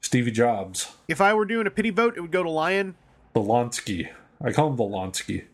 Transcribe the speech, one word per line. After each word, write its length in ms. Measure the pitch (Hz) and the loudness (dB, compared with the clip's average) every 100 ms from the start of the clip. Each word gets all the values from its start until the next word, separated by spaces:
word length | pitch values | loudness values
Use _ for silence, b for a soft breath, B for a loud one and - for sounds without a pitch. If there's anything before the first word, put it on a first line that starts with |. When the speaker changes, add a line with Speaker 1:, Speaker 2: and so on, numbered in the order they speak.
Speaker 1:
Stevie 300 | - 127 120 | 0 0 0
Jobs. 600 | 110 120 110 92 92 - - - | 2 2 2 -4 -8 -10 -12 -8
Speaker 2:
If 140 | 165 | 2
I 120 | 196 214 | 4 4
were 100 | 208 | 2
doing 200 | 226 208 | 0 -2
a 40 | |
pity 200 | 208 220 | 0 0
vote, 240 | 190 233 233 | 2 0 0
it 40 | |
would 100 | 170 | -4
go 100 | 180 | -2
to 60 | 175 | 0
Lion. 460 | 156 160 190 196 175 _ _ _ - | 0 0 0 -2 -8 _ _ _ -2
Speaker 1:
Volonsky. 760 | 101 117 120 - - 92 - B B _ | 2 2 2 -4 -4 -4 -6 B B _
I 80 | 123 | -2
call 180 | 101 151 | 2 2
him 60 | 131 | 2
Volonsky. 680 | 107 98 92 95 - 95 - | -2 -2 -6 -8 -6 -8 -8